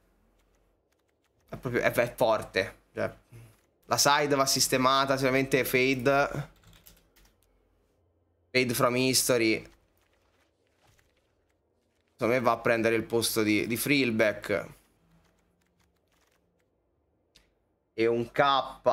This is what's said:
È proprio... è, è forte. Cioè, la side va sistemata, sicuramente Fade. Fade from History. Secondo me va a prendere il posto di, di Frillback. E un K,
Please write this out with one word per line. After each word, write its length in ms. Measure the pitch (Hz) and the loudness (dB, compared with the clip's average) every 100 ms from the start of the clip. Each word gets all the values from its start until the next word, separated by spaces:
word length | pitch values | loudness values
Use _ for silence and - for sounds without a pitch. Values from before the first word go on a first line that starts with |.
| _ _ _ _ _ _ _ _ _ _ _ _ _ _ _ | _ _ _ _ _ _ _ _ _ _ _ _ _ _ _
È 60 | - | -12
proprio... 260 | 131 120 | -6 -2
è, 100 | 120 | 0
è 220 | 127 120 - | 0 -2 -2
forte. 680 | 113 107 - - 98 - _ | -2 0 -2 -4 -4 -8 _
Cioè, 180 | - 107 - _ - - _ _ _ - | -8 -8 -8 _ -20 -20 _ _ _ -4
la 120 | 120 | 0
side 380 | 143 147 143 139 | 2 2 0 0
va 100 | 135 | 0
sistemata, 720 | 131 - 131 127 135 135 131 | 0 0 2 2 2 0 0
sicuramente 500 | 135 131 131 139 123 | 0 0 0 0 0
Fade. 880 | 127 131 131 123 139 143 143 - _ - - - - _ _ _ _ _ _ _ _ _ _ _ _ _ _ _ | 0 0 0 0 0 0 -4 -10 _ -20 -20 -20 -20 _ _ _ _ _ _ _ _ _ _ _ _ _ _ _
Fade 220 | 127 127 117 | -2 0 0
from 200 | 127 123 | 0 2
History. 720 | 131 123 - 123 113 104 - _ _ _ _ _ _ _ _ _ _ _ _ _ _ _ _ _ _ _ _ _ _ _ _ | 0 0 0 2 2 0 -6 _ _ _ _ _ _ _ _ _ _ _ _ _ _ _ _ _ _ _ _ _ _ _ _
Secondo 220 | - 113 127 | -4 0 2
me 40 | |
va 120 | 117 | 2
a 80 | 117 | 0
prendere 340 | 123 117 113 | 0 0 2
il 100 | 113 | 0
posto 380 | 110 117 113 117 | 0 -2 0 0
di, 240 | 107 107 117 | 2 2 0
di 120 | 113 | -4
Frillback. 880 | 135 143 123 110 107 104 - 95 - - _ _ _ _ _ _ _ _ _ _ _ _ _ _ _ _ _ _ _ _ _ _ _ _ _ _ _ _ _ _ _ - | 0 0 0 0 0 -2 -4 -6 -6 -16 _ _ _ _ _ _ _ _ _ _ _ _ _ _ _ _ _ _ _ _ _ _ _ _ _ _ _ _ _ _ _ -2
E 100 | 113 | 0
un 260 | 117 117 | 0 -2
K, 80 | - 139 135 127 - 123 | 0 2 2 -2 -2 0